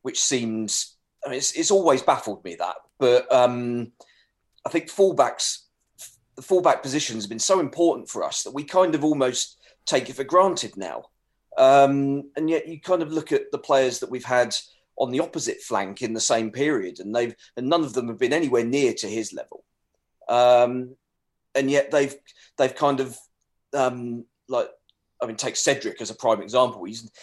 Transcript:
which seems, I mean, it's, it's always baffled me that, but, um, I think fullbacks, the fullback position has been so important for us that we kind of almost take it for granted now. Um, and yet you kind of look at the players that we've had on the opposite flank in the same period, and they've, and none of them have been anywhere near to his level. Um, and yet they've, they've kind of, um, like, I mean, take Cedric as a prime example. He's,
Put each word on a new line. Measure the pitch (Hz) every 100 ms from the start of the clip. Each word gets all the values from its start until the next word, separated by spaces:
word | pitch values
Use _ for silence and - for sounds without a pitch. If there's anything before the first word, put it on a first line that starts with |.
which | 131 -
seems, | - 131 117 110 107 - - _ _ _
I | 139
mean, | 127
it's, | -
it's | 156 160
always | 196 170 135
baffled | 147 131 110 98
me | 90 85
that, | 87 - _ _
but, | 131 123 -
um, | 127 123 123 120 120 117 _ - _ _ _ _ _
I | -
think | 165 -
fullbacks, | - 190 165 120 - - - _ _ _ _ - _ _
the | -
fullback | - 185 175 131
position | 135 147 - 110
has | 101
been | 113
so | - 190
important | 143 160 170 123 -
for | 110
us | 78 -
that | -
we | 135
kind | 147 185 185 156
of |
almost | 151 147 127 120 - _ _ _
take | - 139 117
it | 131
for |
granted | 139 180 190 170 110 98
now. | 92 58 - _ _ _ _ -
Um, | 131 139 139 139 139 139 139 147
and | 156
yet | 160 160
you | 156
kind | - 185
of | 151
look | 160 -
at | 143 -
the | -
players | - 135 131 120
that | -
we've | 123
had | 117 123 117 - - _ _ -
on | 123
the | 127
opposite | - 165 127 -
flank | - 107 95 98
in | 127
the | 110
same | - 113 110
period, | 107 147 131 90 90
and | 98
they've, | 117 120 - _ -
and | 127
none | 170
of | 147
them | 110 117
have | 107
been | 123
anywhere | 151 151 120
near | 113 139 131
to | 117 101
his | 110 104
level. | - - - _ _ _ _ _ _ -
Um, | 120 123 123 123 127 127 131 _ _ _ _ _
and | 135 135
yet | 143 -
they've, | 151 139 - _ _ _ -
they've | 131
kind | 131 143 135
of, | 131 120 _ _ _ _ _
um, | 143 127 123 120 120 - _ _
like, | 127 - - _ _ _ _
I | 117
mean, | 110
take | 127 -
Cedric | - 135 110 -
as | 107
a |
prime | 110 120 107
example. | 95 123 123 98
He's, | 90 113 113 _